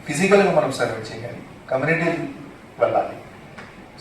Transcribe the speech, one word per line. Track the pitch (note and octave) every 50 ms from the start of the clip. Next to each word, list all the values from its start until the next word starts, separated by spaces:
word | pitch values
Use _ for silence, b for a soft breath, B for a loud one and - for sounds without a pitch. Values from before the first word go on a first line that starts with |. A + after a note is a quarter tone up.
| -
ఫిజికల్‌గా | - C#3+ D3+ F#3+ F#3+ G3+ G3+ F#3+ F3
మనం | D#3+ D3+ C#3 C#3
సర్వే | C3 - B2+ - A2+ A2 G#2+ - A2+
చేయాలి, | A2+ A#2 - - - - - - - - -
కమ్యూనిటీ | C3 C3 C#3 D#3 E3 D#3+ E3 - - - - - - - - - - - - - - -
వెళ్ళాలి. | A#2 - - B2 - - - - - - - - - - - - - - - - - - - -